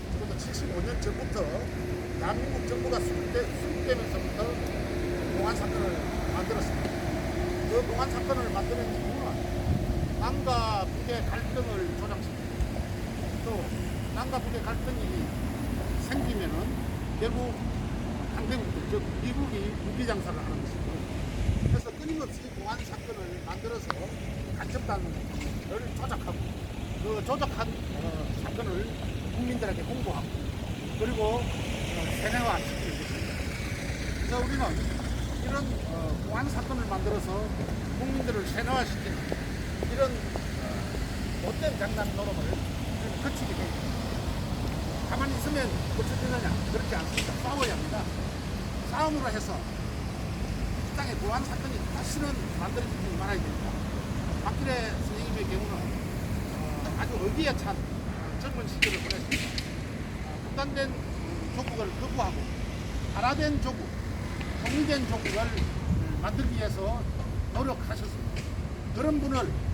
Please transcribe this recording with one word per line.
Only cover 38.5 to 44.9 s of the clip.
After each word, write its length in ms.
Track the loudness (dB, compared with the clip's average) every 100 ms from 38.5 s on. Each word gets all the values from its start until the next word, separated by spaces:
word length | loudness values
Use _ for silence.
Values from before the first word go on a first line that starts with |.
| 0 2 2 2 0 -2 -2 0 -2 -2 -2 -2 0 0
이런, 180 | 4 4
어, 1400 | 2 -2 -2 -2 -2 0 0 0 0 0 0 0 0 0
못된 320 | 2 2 2
장난 380 | 0 2 2 2
노름을 220 | 0 0
우리는 840 | 2 2 0 0 0 0 -2 0
그치게 320 | 0 0 0
됩니다. 360 | 0 0 0 0 0 0 0 0 0 0 0 0 0 0